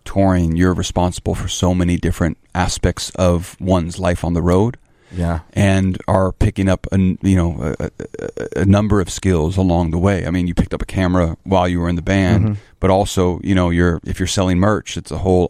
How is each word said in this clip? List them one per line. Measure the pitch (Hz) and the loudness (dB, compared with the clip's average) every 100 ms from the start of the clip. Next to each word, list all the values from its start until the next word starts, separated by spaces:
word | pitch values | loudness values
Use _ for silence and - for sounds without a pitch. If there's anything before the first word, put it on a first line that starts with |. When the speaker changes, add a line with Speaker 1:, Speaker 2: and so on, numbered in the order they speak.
Speaker 1:
touring, | - 98 98 90 85 82 | -6 0 2 2 2 2
you're | 92 | 2
responsible | 85 90 - 90 - - 92 | 2 -2 -2 -2 -2 -6 -4
for | 98 | -6
so | - 90 | -2 0
many | 90 87 87 | 2 2 0
different | 85 - 85 - _ | -2 -2 -2 -4 _
aspects | 87 90 - 90 87 - | -4 -2 -2 -2 -4 -6
of | - 92 87 87 - | 0 0 0 -4 -6
one's | 92 92 82 85 | 0 0 -2 -4
life | 90 87 | -2 -2
on | 85 | -2
the | 85 | 0
road. | 85 90 113 - _ _ _ | 2 2 2 -4 _ _ _
Speaker 2:
Yeah. | 87 85 82 - | -4 -4 -4 -6
Speaker 1:
And | - 98 95 95 90 - | 0 2 2 0 -2 -2
are | 92 95 | 0 0
picking | - 104 95 95 | 0 0 2 0
up | 92 - | 0 0
a, | 95 | 2
you | 92 90 98 | 2 2 2
know, | 95 85 78 73 - | 2 2 -2 -4 -4
a, | |
a, | - - - - - - - - | -8 -8 -14 -10 -10 -8 -6 0
a | |
number | 98 101 107 104 | 2 4 2 0
of | 90 | 0
skills | - 95 87 78 92 | -2 0 0 0 0
along | 92 85 85 | 0 2 0
the | 82 | 0
way. | 95 95 | 0 0
I | 85 | -2
mean, | 90 87 | -2 -2
you | |
picked | 85 - | 0 -2
up | 80 | -4
a | - | -6
camera | 98 92 90 82 82 | -2 0 2 0 -2
while | - 92 90 | 0 0 2
you | 87 | 0
were | 85 | -2
in | 87 | -2
the | |
band, | 85 98 92 107 | 0 0 2 2
Speaker 2:
Mm-hmm. | 110 104 - - | 2 -2 -10 -2
Speaker 1:
but | 92 | 2
also, | 95 101 - 90 87 | 2 2 0 0 0
you | - | 0
know, | 95 90 | 0 2
you're, | 85 87 82 | 2 2 0
if | - 95 | -4 -4
you're | 90 | -2
selling | - 92 90 | 0 0 2
merch, | 101 98 - - | 2 0 -4 -12
it's | - | -8
a | 76 | -4
whole | 92 92 | 0 2